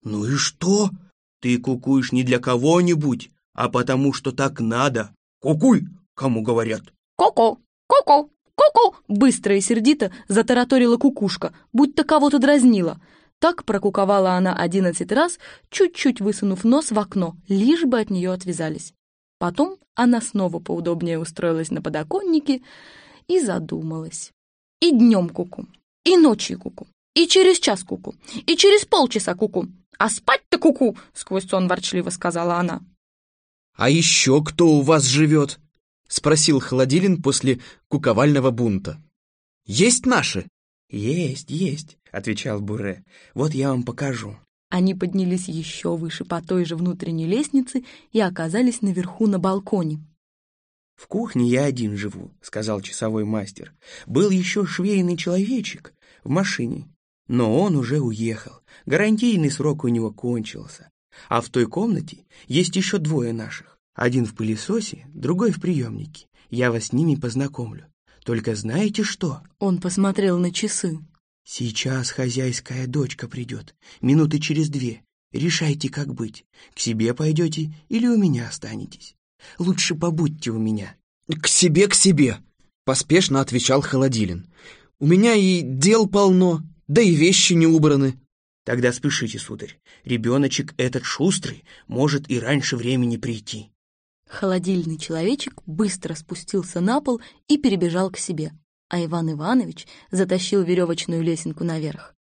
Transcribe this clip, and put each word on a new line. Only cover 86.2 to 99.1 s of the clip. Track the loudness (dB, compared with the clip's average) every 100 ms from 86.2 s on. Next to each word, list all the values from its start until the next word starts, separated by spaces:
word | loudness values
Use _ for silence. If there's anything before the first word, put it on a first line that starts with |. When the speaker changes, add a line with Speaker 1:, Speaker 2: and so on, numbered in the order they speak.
| 6 6 4 2 -6 -18 0
Speaker 3:
да | 4
и | 6 6
вещи | 4 4 4
не | 4 6
убраны". | 6 4 4 0 -2 _ _ _ _ -6
Speaker 1:
"Тогда | 0 0
спешите, | 0 -4 -2 -6 -8
сударь. | -12 -14 -14 -18 _ -20
Ребёночек | -6 -4 0 0 0 -2 -8 -4
этот | -4 -4 -6
шустрый | -2 0 0 -6 -12 _ -20 _
может | -2 0 0 -4
и | -6
раньше | -2 -2 -2 -4
времени | -2 -2 -2 -4
прийти". | -6 -10 -10 -16 -16 _ _ _ _ _ _
Speaker 2:
Холодильный | -6 -2 -2 0 -2 -2 -8
человечек | -8 -4 -2 -2 -6 -12 -14
быстро | -4 -2 -2 -10
спустился | -12 -12 -14 -6 -6 -4 -4
на | -2 0
пол | -2 -6 -8 _ _
и | 0
перебежал | 2 0 0 0 -4
к | -4
себе, | -8 -6 -8 -12 _ _ _
а | -6
Иван | -4